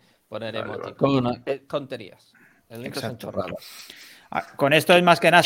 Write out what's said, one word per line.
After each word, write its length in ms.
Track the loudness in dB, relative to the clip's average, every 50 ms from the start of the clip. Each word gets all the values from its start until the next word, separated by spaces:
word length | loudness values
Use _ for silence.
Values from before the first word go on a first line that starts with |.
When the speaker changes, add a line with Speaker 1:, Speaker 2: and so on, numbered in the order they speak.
| _ _ _ _ _ _
Speaker 1:
poner 260 | -12 -10 -10 -8 -8
Speaker 2:
Vale, 120 | -8 -8 -8
vale. 140 | -10 -10 -12
Speaker 1:
emoticonos, 540 | -12 -6 -2 0 2 2 2 0 -2 -4 -6 -6
eh, 180 | -8 -8 -8 _ -8
tonterías. 640 | -8 -8 -8 -8 -14 -14 -14 -18 -20 _ _ _ _ _ _ _ _ _ _ _
El 140 | -18 -14 -14
Nitro 160 | -12 -10 -8
son 120 | -8 -8 -10
Speaker 3:
Exacto. 180 | -10 -12 -12
Speaker 1:
chorradas. 340 | -8 -8 -8 -8 -8 -14 -14 -18 -20 -20 -20 -20 -20 -20 -20 -20 -20 -20 _ -8
Speaker 3:
Ah, 160 | -8 -8 -8 -8 -6 -2
con 160 | 0 4 4
esto 200 | 2 4 6 6
es 80 | 6
más 200 | 8 6 4 6
que 100 | 4 4
nada, 120 | 6 6 4